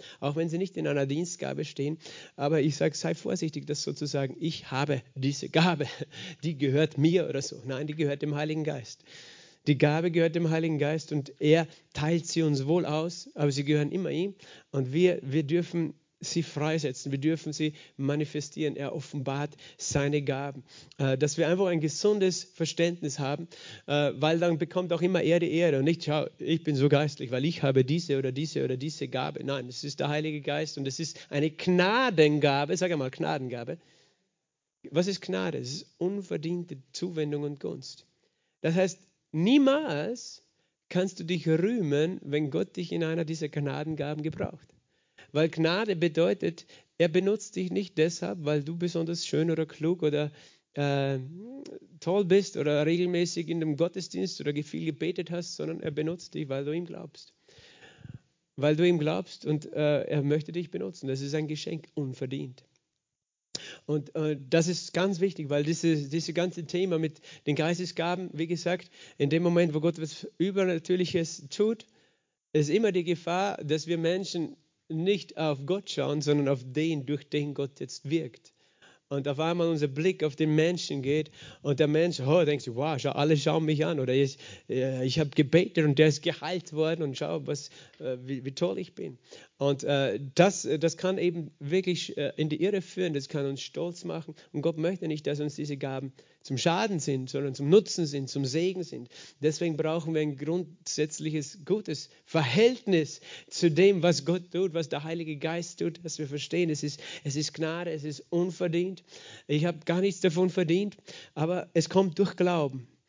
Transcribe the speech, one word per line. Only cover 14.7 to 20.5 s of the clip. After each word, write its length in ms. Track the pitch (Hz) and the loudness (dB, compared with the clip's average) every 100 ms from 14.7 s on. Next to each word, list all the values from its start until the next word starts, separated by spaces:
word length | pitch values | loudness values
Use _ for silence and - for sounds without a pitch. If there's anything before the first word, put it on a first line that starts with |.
Und 200 | 143 127 | -4 0
wir, 280 | 147 180 - | 4 4 4
wir 220 | 135 143 | 0 -2
dürfen 500 | 143 170 170 170 160 - _ _ | 2 0 0 -2 -2 -6 _ _
sie 220 | - 170 | -4 -2
freisetzen, 680 | 160 - 151 160 143 131 143 | -2 -2 0 0 -2 -6 -6
wir 80 | 139 | -2
dürfen 320 | 151 160 156 | 0 0 -4
sie 220 | 143 156 151 - - | -4 -4 -4 -14 -4
manifestieren. 800 | 139 147 151 151 143 - 151 131 | -2 -2 -2 -4 -8 -4 -2 -2
Er 200 | 139 - | -6 -6
offenbart 600 | 135 151 127 139 147 - - - | -8 -6 -4 -2 -4 -8 -20 -10
seine 440 | - 147 143 147 | -2 0 2 0
Gaben. 420 | 139 135 143 | 0 -4 -6